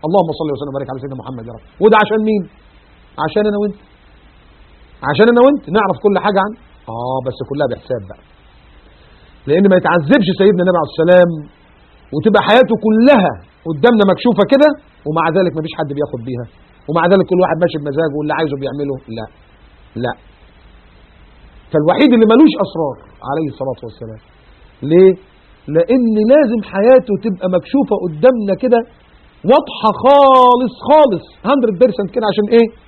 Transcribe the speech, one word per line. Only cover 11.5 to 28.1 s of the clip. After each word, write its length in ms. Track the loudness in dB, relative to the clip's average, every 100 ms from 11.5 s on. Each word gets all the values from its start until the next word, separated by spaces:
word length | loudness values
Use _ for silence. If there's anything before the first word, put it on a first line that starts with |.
| _ _ _ _ _ _
وتبقى 280 | -2 0 0
حياته 320 | 2 2 4 0 0
كلها 480 | 2 4 4 2 -4 -16 _ -10
قدامنا 380 | -2 2 2 2
مكشوفة 380 | 2 0 0 2
كده، 160 | 4 2 0 _ _ -6
ومع 200 | -2 0
ذلك 220 | 0 -2 -4
مفيش 160 | -10 -8
حد 120 | -8
بياخد 280 | -6 -8 -8 -10
بيها. 420 | -12 -12 _ _ _ -6
ومع 140 | -2 2
ذلك 140 | 2 2
كل 80 | 0
واحد 140 | 0 0
ماشي 140 | -2 -4
بمزاجه 340 | -6 -4 -4 -4
واللي 160 | -6 -4
عايزه 160 | -4 -4
بيعمله. 340 | -8 -8 -8 -8 -10 -14
لا، 80 | -14 _ _ _ _ _ _ -8
لا. 100 | -8 -8 _ _ _ _ _ -20 _ _ _ _ -20 _ -20 -20 _
فالوحيد 380 | -2 0 2 4 4
اللي 120 | 4
ملوش 200 | 6 4 4 -6
أسرار 320 | -4 -8 -8 -18 _ -10
عليه 180 | -6 -6
الصلاة 260 | -8 -10 -10 -14
والسلام. 360 | -18 -18 -18 _ _ _ _ _ _ 0
ليه؟ 220 | 4 4 2 _ _ _ _ -6 -2
لأن 400 | 0 0 0 0 2
لازم 260 | 2 2 -2 -6
حياته 400 | -2 4 4 2 -6 -4
تبقى 220 | -6 -2 -4
مكشوفة 380 | -2 -4 -2 -4
قدامنا 480 | -6